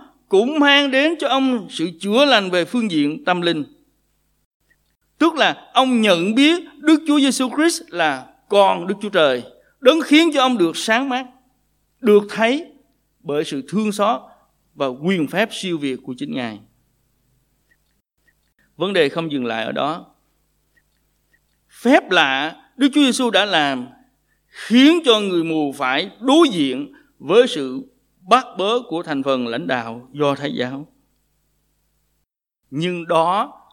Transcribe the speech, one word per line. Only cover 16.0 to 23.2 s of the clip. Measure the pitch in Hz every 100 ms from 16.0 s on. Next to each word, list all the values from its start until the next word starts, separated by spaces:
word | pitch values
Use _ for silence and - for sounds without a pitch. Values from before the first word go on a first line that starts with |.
của | - 123
chính | 147
Ngài. | 135 120 101 - _ _ _ _ _ _ _ _ _ _ _ _ _ _ _ _ _ _ _ _ -
Vấn | 185
đề | 190 143
không | 165 165
dừng | 143
lại | 120 113
ở | 117
đó. | 135 139 175 185 _ _ _ _ _ _ _ _ _ _ _ _ _ _ _ _
Phép | - 233 320 -
lạ | 180 143 135 156 - _ -
Đức | 269
Chúa | 294
Giêsu | 269 240